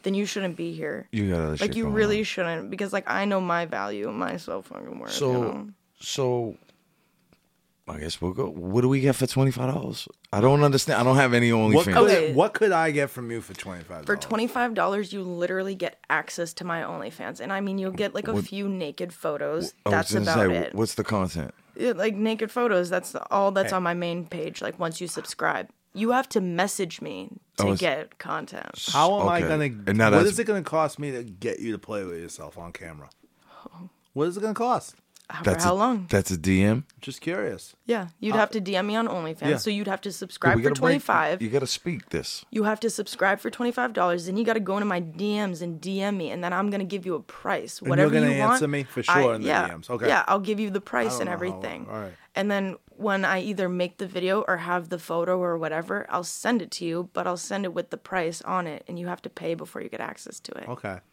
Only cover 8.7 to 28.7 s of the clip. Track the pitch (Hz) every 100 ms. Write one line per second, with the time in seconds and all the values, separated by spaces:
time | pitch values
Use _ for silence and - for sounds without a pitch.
8.7 | 110 127 135 135 127 131 135 135 123 127
9.7 | 131 127 - - - _ 101 123 143 147
10.7 | 135 - 113 123 135 131 120 120 117 110
11.7 | 147 180 - 403 392 156 131 208 - 214
12.7 | 170 160 147 143 - 117 117 101 92 98
13.7 | 90 82 85 76 202 - 220 233 254 240
14.7 | 214 175 196 190 202 180 175 175 185 190
15.7 | 190 175 - - 151 - - 170 - 180
16.7 | 165 113 165 101 165 92 - - 196 196
17.7 | 196 190 185 202 202 208 208 - 196 202
18.7 | 190 151 - 175 165 160 147 143 160 175
19.7 | _ - 165 - 110 202 151 98 87 76
20.7 | 98 110 - 104 104 92 82 69 _ _
21.7 | - 247 180 214 202 220 220 220 247 240
22.7 | 185 175 180 - - - 202 196 196 196
23.7 | 185 175 175 170 170 165 175 160 165 107
24.7 | - 135 165 175 - - - 156 135 -
25.7 | _ _ 190 226 247 254 220 180 175 190
26.7 | - 175 - 156 92 - - _ - 202
27.7 | 196 175 139 - _ - 156 160 - -